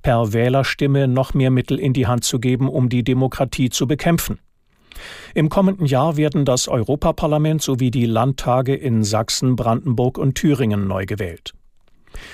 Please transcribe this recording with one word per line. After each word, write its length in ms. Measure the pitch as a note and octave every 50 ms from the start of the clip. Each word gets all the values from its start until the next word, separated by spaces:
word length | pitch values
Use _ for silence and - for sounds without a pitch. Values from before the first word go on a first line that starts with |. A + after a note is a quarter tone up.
per 300 | - C#3+ A#2+ A#2 A#2 G#2+
Wählerstimme 760 | G#2 A#2 A#2 B2 B2+ C3+ C3 - - - D3+ C#3 C#3 C#3 C#3 C3
noch 260 | B2 C3 C3 - -
mehr 160 | C#3 C3 C3
Mittel 280 | C3 B2+ A#2+ - C3 -
in 140 | - C3+
die 140 | B2 C#3 B2
Hand 180 | G2+ B2 A#2 -
zu 140 | - - B2+
geben, 300 | A2+ B2+ B2+ A#2+ C3 C3
um 200 | - C#3+ B2+ A#2+
die 140 | B2 B2 A2+
Demokratie 680 | C3 B2+ B2+ C3 B2+ - - C#3 A2+ - - C3 A#2+
zu 160 | - - -
bekämpfen. 520 | A#2 D3 C3+ - E3+ E3+ E3+ - - - - _ _ _ _ _ _ _ _ _ _ - - - - - - - - -
Im 140 | - D3 D3+
kommenden 380 | - G3 F#3+ F#3+ G3 G3 E3
Jahr 300 | C3+ C3+ B2+ C#3+ E3 D#3
werden 280 | D3 D3+ D3+ C#3 D3 C#3+
das 240 | C3 B2 A#2+ - -
Europaparlament 960 | - B2 A2 - C#3 D3 - E3 D#3 - F3+ D#3 C#3+ D3+ D3+ D#3 D#3+ D3+
sowie 280 | - - C3+ A#2 C3 B2+
die 160 | A2+ C3+ A#2+
Landtage 680 | A#2 A2+ A2 A#2+ C3+ C3 - - C#3 B2+ C3 C3 B2+ C#3
in 280 | - - C3 A2+ A2
Sachsen, 540 | A2 G#2 A2+ - A2 - - - - C3 B2+
Brandenburg 600 | A2 B2 A#2 A2+ A#2 - C3+ A#2 A2+ B2 B2+ -
und 180 | - C3+ C3+ C3
Thüringen 500 | - - D#3 C#3+ - C3 A2 G#2 G2+ G2
neu 200 | F#2+ G2 F#2+ F#2+
gewählt. 480 | F#2 G#2+ G2+ G2+ F2 E2 - _ - - - _ - _ - _ _ - _ _ - - - - -